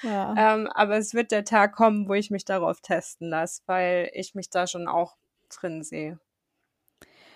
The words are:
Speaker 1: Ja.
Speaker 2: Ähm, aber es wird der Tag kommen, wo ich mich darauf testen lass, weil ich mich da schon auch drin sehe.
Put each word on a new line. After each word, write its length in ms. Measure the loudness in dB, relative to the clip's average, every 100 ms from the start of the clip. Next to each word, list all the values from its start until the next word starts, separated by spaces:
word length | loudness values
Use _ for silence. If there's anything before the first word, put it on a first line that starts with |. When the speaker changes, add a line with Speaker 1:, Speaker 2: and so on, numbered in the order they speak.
Speaker 1:
Ja. 360 | -4 -2 -2 4
Speaker 2:
Ähm, 300 | 4 4 0
aber 280 | 0 2 2
es 180 | 0
wird 180 | -2 0
der 120 | 0
Tag 300 | 2 4 4
kommen, 340 | 6 4 4 0
wo 60 |
ich 160 | -2 -2
mich 140 | -4
darauf 360 | -2 0 0 -2
testen 480 | -2 -4 -4 -10 -6
lass, 340 | -4 -4 -6 -4
weil 440 | 0 2 0 -2
ich 200 | -6 -10
mich 160 | -10 -4
da 160 | -2 -2
schon 220 | -4 -2
auch 280 | -2 -2 _ _ _ _
drin 320 | -10 -8 -8
sehe. 380 | -10 -8 -8 -10 _ _ _ _ _ _ _ _ -20 _ -20